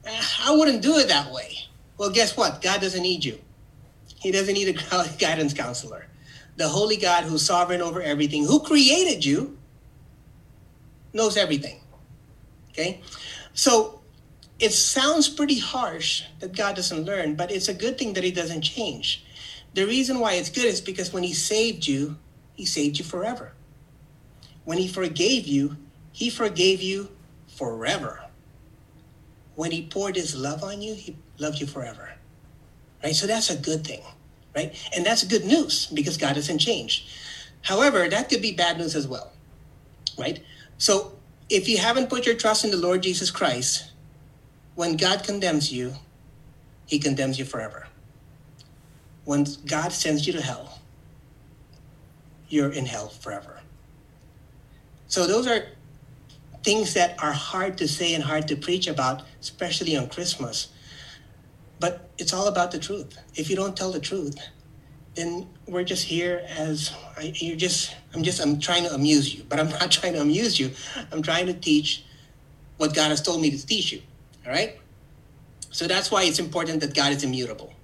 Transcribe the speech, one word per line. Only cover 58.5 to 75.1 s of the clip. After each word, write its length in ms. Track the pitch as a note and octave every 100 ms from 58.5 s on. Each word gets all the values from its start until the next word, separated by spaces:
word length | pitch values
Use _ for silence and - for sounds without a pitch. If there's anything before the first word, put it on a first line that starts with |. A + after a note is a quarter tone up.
| D3
preach 300 | - F3+ F3
about, 360 | D#3 D#3+ D#3 - -
especially 560 | - - F3+ - E3+ D3
on 120 | C3
Christmas. 600 | - F3 - A#2+ - - - - - - - - - - - - -
But 280 | E3+ F3 - -
it's 140 | E3+
all 160 | F#3 G3+
about 220 | F3+ F3
the 80 | D3+
truth. 400 | - G3+ - - -
If 160 | - E3
you 60 | F#3+
don't 200 | G3 F#3+
tell 160 | F#3
the 80 | E3+
truth, 380 | C#3+ G3 C#3+ C#3+ - - - - - - -
then 340 | - E3+ F3 F#3 - -
we're 180 | F3+
just 200 | F3+ F#3
here 420 | - E3 F3+ F3 -
as, 440 | D#3+ D#3 D3+ D3+ - - -
I, 160 | D#3
you're 220 | D#3 E3 D#3+
just, 400 | F3+ - - - -
I'm 80 | E3
just, 180 | E3 F3+
I'm 200 | D3 D3
trying 240 | - F3
to 100 | F3
amuse 400 | C#3+ D3 D3 C#3
you, 100 | - -
but 100 | D3
I'm 120 | D#3
not 200 | - F3+
<laughs> 80 | -
trying 140 | F#3
to 80 | E3
amuse 400 | D3 F3 A3+ D3
you. 100 | C3 - - C4+ -
I'm 120 | D#3
trying 240 | D#3 E3 F#3
to 80 |
teach 500 | F3 E3 D3+ D3+ - - - - - - - - -
what 180 | D3+
God 140 | D#3 D3+
has 140 | D3+
told 180 | F3+ E3+
me 100 | D3+
to 160 | C3+ -
teach 260 | G#3+ -
you, 100 | - - - - - B2
all 60 |
right? 260 | D3 G#3+ - - - -